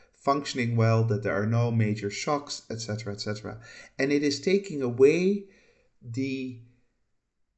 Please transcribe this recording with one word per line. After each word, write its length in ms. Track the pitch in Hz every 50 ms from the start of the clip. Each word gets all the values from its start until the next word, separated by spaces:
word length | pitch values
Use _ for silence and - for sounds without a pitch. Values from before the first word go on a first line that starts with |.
| - _ _
functioning 580 | _ - 139 139 147 143 - - 131 120 117 117
well, 300 | 113 113 113 113 113 113
that 180 | 113 104 101
there 180 | 104 95 78 98
are 60 | 104
no 240 | 110 113 117 120 120
major 400 | 117 110 107 104 104 104 98 101
shocks, 520 | - - - 156 147 143 143 - - - - -
et 100 | 113 113
cetera, 320 | - - 107 104 - 104
et 80 | 101 98
cetera. 400 | - 107 104 - - 95 104 - - - - - - - _
And 140 | - 135 143
it 140 | 147 147 151
is 160 | 143 - -
taking 420 | - 190 185 202 196 - 156 143
away 640 | 131 123 120 120 135 147 160 175 180 196 208 202 - - - _ _ _ _ _ _ _ _ _
the 560 | - 120 113 135 135 135 135 135 131 127 120 117 113 - _ _ _ _ _ _ _ _ _ _ _ _ _ _ _ _ _